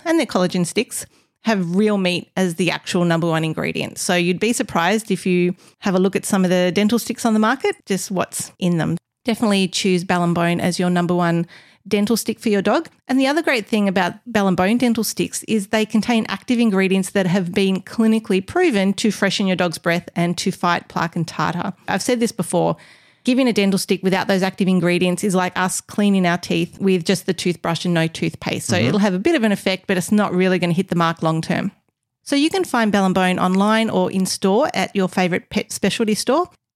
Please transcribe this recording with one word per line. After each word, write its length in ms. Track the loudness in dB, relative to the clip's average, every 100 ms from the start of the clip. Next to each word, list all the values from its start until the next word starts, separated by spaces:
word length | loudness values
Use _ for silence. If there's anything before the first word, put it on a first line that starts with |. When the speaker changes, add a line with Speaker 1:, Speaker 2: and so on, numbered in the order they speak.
Speaker 1:
and 140 | 0 0
their 80 | 2
collagen 380 | 0 0 0
sticks 400 | -2 -2 -4 -6 -14 _ _ _
have 320 | -2 0 0
real 240 | 2 2 2
meat 320 | 0 -2 -4 -2
as 180 | -2
the 160 | 0 -2
actual 340 | -4 -2 0
number 220 | 2 2 0
one 160 | 0
ingredient. 540 | -2 -2 -4 -4 -6 -6
So 160 | -2
you'd 240 | 0 0 0
be 140 | 0
surprised 580 | -2 -2 -2 0 0 -2
if 160 | -4 0
you 280 | 2 2 -2 -10 _
have 140 | -2 2
a 20 |
look 160 | 2
at 100 | 0
some 200 | -2 0
of 60 | 2
the 200 | 2 0
dental 260 | 2 2 0
sticks 240 | -2 -4 0
on 80 |
the 60 | 2
market, 340 | 2 0 -2 -4 -4
just 240 | -6 -4
what's 400 | -4 -4 -6 -12 -4
in 200 | -2 0
them. 180 | 0 -4 -8 _
Definitely 420 | -6 -2 0 2 0
choose 360 | -2 0 0
Bell 180 | 0 0
and 120 | 0
Bone 260 | 0 0 0
as 180 | -2 0
your 120 | 0
number 240 | 0 0
one 320 | 0 2 0 -2 -8 -20 _ -4
dental 280 | 0 0 0
stick 220 | -2 -4
for 120 | 0
your 120 | 0
dog. 260 | 2 0 -2 _ -4
And 100 | 0
the 80 | 2
other 160 | 0
great 240 | 0 -2 0
thing 220 | 0 0
about 260 | 0 -2 -4 -4
Bell 200 | 0 2
and 100 | 2
Bone 220 | 2 2
dental 240 | 2 0
sticks 400 | -2 -2 -4 -6
is 240 | -2 -2 0
they 180 | 0 0
contain 400 | 0 2 0 0
active 300 | -4 -2 0
ingredients 500 | 2 2 2 2 0
that 160 | 0 2
have 260 | 0 0
been 280 | 0 0 0
clinically 640 | -4 0 2 2 0 -2 -2
proven 460 | 0 2 2 0
to 160 | 0 0
freshen 360 | 0 0 0 0
your 100 | 0
dog's 220 | -2 -2
breath 300 | -2 -2 -2
and 220 | -2 -2 -2
to 140 | -4
fight 360 | -2 0 0 -2
plaque 280 | -4 -4 -4
and 100 | -6
tartar. 460 | -4 -4 -4 -6 -8 -4
I've 140 | -4
said 180 | -2 0
this 120 | 0
before, 440 | -2 -4 0 0 -2 -8 -20 _ _
giving 220 | -2 2 2
a 40 |
dental 260 | 2 2 0
stick 240 | 0 -2
without 260 | 0 0 0
those 140 | 0
active 240 | 0 0 2
ingredients 540 | 2 2 2 0 0
is 120 | 0
like 220 | 0 0 0
us 220 | -2 -4
cleaning 440 | -6 0 2 4 2
our 120 | 0
teeth 400 | -2 -2 -4 -2
with 240 | 0 2
just 220 | 2 -2 -2
the 80 |
toothbrush 500 | -4 -2 -2 -2 -2
and 80 | 0
no 120 | 0 0
toothpaste. 600 | -2 -6 -6 -6 -4 -2
So 100 | 0
Speaker 2:
Mm-hmm. 80 | 0
Speaker 1:
it'll 120 | 2
have 140 | 2
a 40 | 2
bit 160 | 0
of 80 | 2
an 100 | 2
effect, 340 | 0 0 -2 -2
but 100 | -2
it's 120 | 2
not 200 | 2 2
really 240 | 2 2 2
gonna 140 | 0
hit 160 | 0 0
the 80 | 0
mark 260 | 0 0
long 200 | -2 0
term. 280 | -2 -2 -4 -8 _ _ _ _
So 100 | -4 0
you 120 | 2
can 140 | 0
find 260 | -2 0 2
Bell 120 | 2
and 100 | 2
Bone 240 | 2 2 2
online 520 | 0 2 2 2 0
or 200 | 0 0
in 140 | 0 -2
store 440 | -2 0 2 0
at 200 | -2 -4 -2
your 120 | -2
favourite 420 | 0 0 0 -4
pet 200 | -6 -6
specialty 420 | -4 -2 0 0
store. 340 | -2 0 0 -2 _ _